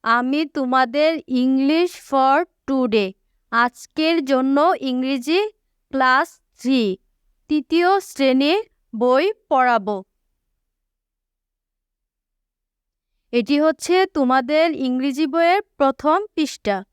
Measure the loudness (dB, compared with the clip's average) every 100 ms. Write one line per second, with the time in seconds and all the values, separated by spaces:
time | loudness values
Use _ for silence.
0 | 0 0 0 -2 -2 -4 0 0 0 2
1 | 0 0 -4 -2 2 2 2 2 0 -4
2 | -4 0 2 2 -2 _ -4 -2 0 0
3 | -2 -8 _ _ _ -2 -2 -4 -12 -2
4 | 0 0 0 0 2 2 2 0 -4 -4
5 | -4 -4 -2 -2 -2 _ _ _ _ -2
6 | 2 2 -2 _ _ _ -2 0 0 -4
7 | _ _ _ _ -4 -4 0 0 2 0
8 | -4 -2 0 2 2 0 -4 _ _ -4
9 | 0 2 0 -4 _ 0 2 0 -2 -8
10 | -10 _ _ _ _ _ _ _ _ _
11 | _ _ _ _ _ _ _ _ _ _
12 | _ _ _ _ _ _ _ _ _ _
13 | _ _ _ -4 0 2 2 0 0 0
14 | 0 0 2 0 2 0 0 0 -4 -2
15 | -4 -2 -2 2 2 0 -2 _ -2 0
16 | 0 0 -2 -6 -6 -6 -6 -6 -8